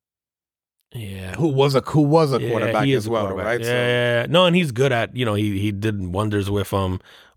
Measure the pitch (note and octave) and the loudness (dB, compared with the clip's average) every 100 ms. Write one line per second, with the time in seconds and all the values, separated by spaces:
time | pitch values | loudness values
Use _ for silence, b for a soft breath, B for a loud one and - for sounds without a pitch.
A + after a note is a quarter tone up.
0 | _ _ _ _ _ _ _ _ _ A#2 | _ _ _ _ _ _ _ _ _ -12
1 | G#2 F#2+ F#2 F#2 D#3 C3+ C#3 C3+ - D#3 | -10 -10 -10 -4 -2 2 2 2 2 2
2 | D3 D#3+ D#3 B2 A2+ A2 A2 A2 C#3 C3 | 4 4 4 0 0 -2 0 2 2 2
3 | G#2+ A2+ G2+ F#2+ G2+ A#2+ A#2 B2 A#2+ B2 | 0 -2 -2 -4 -4 -2 0 0 0 0
4 | B2 A#2+ B2 D#3 F#3 F3 E3 A2+ C3+ A#2+ | 2 0 2 4 4 4 0 0 0 0
5 | G2+ B2 A#2+ G#2 G#2 F#2+ G#2+ G2 G#2+ G#2 | -2 -4 -2 0 0 -2 -2 -2 -2 -2
6 | F#2 F#2 G#2+ G#2 G2 G2+ F#2+ G2+ F#2+ F#2 | -4 -2 0 0 0 -2 -2 -2 -2 -4
7 | B B B | B B B